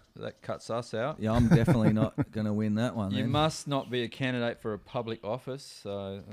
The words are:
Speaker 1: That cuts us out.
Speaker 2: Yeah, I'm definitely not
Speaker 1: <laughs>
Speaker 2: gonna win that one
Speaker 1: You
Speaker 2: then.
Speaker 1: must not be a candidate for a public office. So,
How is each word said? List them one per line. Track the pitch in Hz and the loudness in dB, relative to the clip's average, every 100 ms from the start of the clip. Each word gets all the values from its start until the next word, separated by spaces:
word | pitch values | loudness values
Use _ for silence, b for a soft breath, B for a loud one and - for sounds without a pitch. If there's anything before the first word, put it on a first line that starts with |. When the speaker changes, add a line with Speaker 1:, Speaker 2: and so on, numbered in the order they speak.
| - - | -12 -12
Speaker 1:
That | 107 - | -10 -8
cuts | - 104 - | -8 -8 -4
us | 117 123 | -4 -4
out. | 110 131 - | -2 -2 -2
Speaker 2:
Yeah, | 107 | 2
I'm | 117 117 | 4 6
definitely | 143 117 127 107 | 6 6 4 4
not | 107 110 - | 4 2 0
Speaker 1:
<laughs> | - | -4
Speaker 2:
gonna | 110 107 | -2 -2
win | 104 107 104 | 0 0 0
that | 120 110 | 0 -2
one | 98 | -2
Speaker 1:
You | 104 | 0
Speaker 2:
then. | 113 | 0
Speaker 1:
must | 147 156 - - | 2 2 0 -4
not | 139 127 | -4 -2
be | 123 | -2
a | 113 | -2
candidate | - 131 123 120 - | -2 -2 0 -2 -2
for | 113 | -4
a | 101 | -6
public | - 127 113 113 | -6 -6 -4 -6
office. | 101 127 - 139 - - | -4 -6 -6 -10 -12 -12
So, | 101 101 98 98 92 | -8 -6 -6 -8 -10